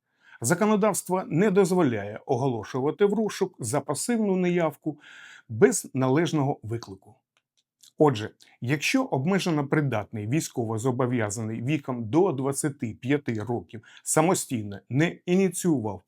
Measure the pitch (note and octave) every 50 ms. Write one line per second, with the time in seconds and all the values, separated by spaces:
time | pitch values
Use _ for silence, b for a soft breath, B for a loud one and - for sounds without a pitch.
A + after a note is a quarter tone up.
0 | _ B B B B B B B A#2 A#2 F3+ F3 G#3+ G#3+ G#3+ G3 A3 G#3+ E3+ -
1 | - - F3+ F#3+ E3+ - D#3+ D#3+ G#3 A3 F3+ G3+ F#3+ D#3+ F#3 F3+ E3 B2+ A2+ G#2
2 | G2 G#2 G#2+ - - - C3+ A#2 C#3 C3+ A#2 A2 G2 - - B2+ C3 D3+ D3+ -
3 | G3+ G3 G3+ A3+ G#3+ G3 - - G3 F#3 _ - C#3+ G#2+ C3+ C#3 - - C#3+ -
4 | - - A#3+ A3 G#3+ G3 F#3 F#3 F3+ F3 F3 F3 E3 D3+ - - - D#3 C#3+ B
5 | B B B B B B B B B - A2+ A2 F#3+ B3+ A3+ - - - - B2+
6 | C3 C3 C3 D#3+ F3 C#3+ D#3+ D3+ C3+ C#3+ - - - G#2 A#2 A2+ - - G2 -
7 | _ G#2 - _ _ _ _ _ _ _ _ _ _ _ _ _ _ - _ -
8 | D#3 D3 B2 G#2 G#2+ - - b b b b b B2 A#2+ D#3 - - - - C4
9 | C4 - E3 C3 C3 - E3 F3+ - F3+ D#3 D3 C#3 C3+ D#3 D#3 D3 C3 A#2 G#2+
10 | G2+ - - G#2+ G#2 G#2+ C#3 E3 D#3 - - B2+ A2+ A2 A2+ G#2+ A#2 C3+ A#2+ C3
11 | B2+ B2 B2+ A#2+ G#2+ G2+ G2 A#2 A2 G#2+ A2+ B2 A#2 C3+ D#3 D3+ - C3+ B2+ A#2+
12 | A2+ G#2 B2 E3 G3 F#3 C3+ C3 C3 C#3 C#3 - - D3+ C#3+ - B2+ A2 G#2 -
13 | - B2 D3 D3+ D3 - A#2 G#2+ G#2 A#2 A#2+ G#2 F2 - - A2 B B B B
14 | B - - D#3+ D#3 F3+ G3+ - - - C3+ A2 G#2 G2+ G2+ G2 - - A#2+ C#3
15 | E3 F3 - - - F3+ F3+ F#3+ F#3+ F3+ F3 - - F3 D3+ B2+ G#2+ G#2 F#2+ F#2
16 | _